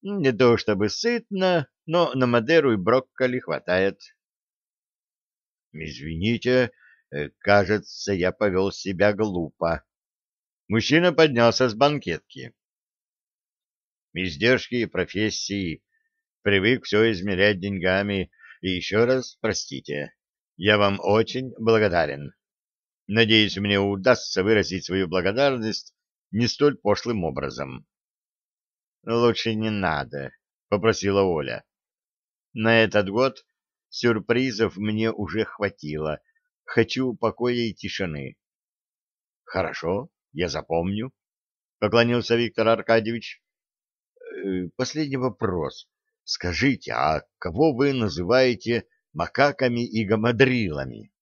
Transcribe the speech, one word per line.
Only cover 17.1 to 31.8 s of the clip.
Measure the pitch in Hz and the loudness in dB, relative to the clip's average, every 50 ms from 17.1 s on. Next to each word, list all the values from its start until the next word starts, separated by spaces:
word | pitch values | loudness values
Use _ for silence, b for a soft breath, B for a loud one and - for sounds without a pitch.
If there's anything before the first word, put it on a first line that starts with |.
измерять | 110 87 90 104 95 90 98 104 104 92 | 2 -2 -4 -4 0 2 2 2 2 0
деньгами. | 87 101 98 95 82 92 92 95 101 101 101 98 90 - B B B B B B | -4 -6 -6 -2 0 0 0 0 0 0 -2 -4 -4 -6 B B B B B B
И | - 92 | -6 -4
еще | 92 90 82 - 95 107 117 | -4 -4 -4 -2 0 2 2
раз | 120 131 131 123 - - _ | 2 2 -2 -2 -8 -16 _
простите. | - 110 - - - - - - - - 71 71 73 - _ _ _ _ _ _ _ _ _ | -4 -4 -4 -4 -6 -10 -12 -14 -10 -8 -8 -8 -8 -10 _ _ _ _ _ _ _ _ _
Я | - 85 104 104 | -2 2 2 4
вам | 104 104 101 101 95 | 4 4 2 0 0
очень | - 95 101 110 113 - - 127 131 127 - - | 0 2 2 2 2 0 -4 -8 -8 -8 -10 -4
благодарен. | - 113 113 110 107 101 87 85 80 73 65 71 71 67 _ _ _ _ _ _ _ _ _ _ _ _ _ _ _ | 2 2 4 4 4 2 2 2 0 0 -4 -8 -10 -14 _ _ _ _ _ _ _ _ _ _ _ _ _ _ _
Надеюсь, | - - 113 117 107 110 110 107 98 85 | -2 2 2 4 6 6 4 4 2 0
мне | 95 101 101 101 98 | -4 -2 0 2 2
удастся | 98 101 101 98 95 127 123 - - - - 95 92 | 2 0 -2 0 2 2 2 2 0 -6 -2 0 2
выразить | 104 113 104 90 - 90 92 - | 4 4 2 2 0 -4 -8 -6
свою | - 90 95 95 | -4 -2 -2 -2
благодарность | 85 80 92 85 95 104 123 143 139 135 123 110 110 98 - - - _ _ _ _ _ _ _ _ | 0 -2 0 0 0 0 2 0 0 0 0 -4 -4 -4 -6 -10 -16 _ _ _ _ _ _ _ _
не | - 104 120 | -2 0 0
столь | 120 - - 139 147 131 | 0 0 2 2 2 2
пошлым | - _ 101 104 - - 123 117 104 85 | 0 _ 0 0 0 0 -4 -4 -2 -2
образом». | 80 67 67 71 69 57 64 71 67 64 62 _ _ _ _ _ _ _ _ _ _ _ _ _ _ _ _ _ _ _ _ _ _ _ _ _ | -4 -4 -4 -6 -6 -8 -8 -10 -10 -10 -14 _ _ _ _ _ _ _ _ _ _ _ _ _ _ _ _ _ _ _ _ _ _ _ _ _
«Лучше | - 117 117 120 120 113 - - 117 113 | -2 0 4 4 4 2 2 -2 -2 -2
не | 107 110 110 | -2 -2 -2
надо», — | 107 101 95 85 80 71 69 - - 71 69 65 _ _ _ _ _ _ _ _ | -2 0 -2 -2 -2 -2 -4 -6 -10 -10 -10 -12 _ _ _ _ _ _ _ _
попросила | 104 101 85 113 107 - 95 98 98 98 | -4 0 2 2 0 2 0 0 2 2
Оля. | 98 95 85 76 71 64 58 - _ _ _ _ | 2 2 2 -2 -4 -6 -8 -10 _ _ _ _